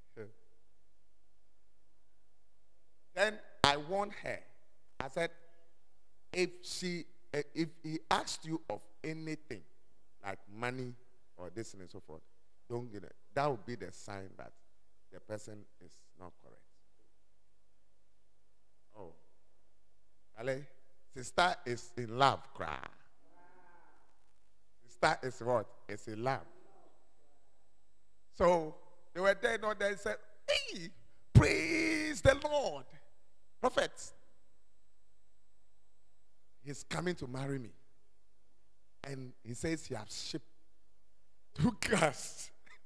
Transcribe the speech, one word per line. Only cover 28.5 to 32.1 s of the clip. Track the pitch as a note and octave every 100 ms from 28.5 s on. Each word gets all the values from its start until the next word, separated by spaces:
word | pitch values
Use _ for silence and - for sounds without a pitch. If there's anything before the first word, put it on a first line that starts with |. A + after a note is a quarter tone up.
| F3 D#3 D#3 - - -
they | E3+
were | F#3+ G3
there, | A#3+ A3+
not | G#3+ G#3
there, | G3+ G3
said, | A3 G#3 - - -
"Hey, | D5 C5 C4+ E3+ - - - -
praise | - D4 D#4 D#4+ D#4+ D#4+ D#4 D#4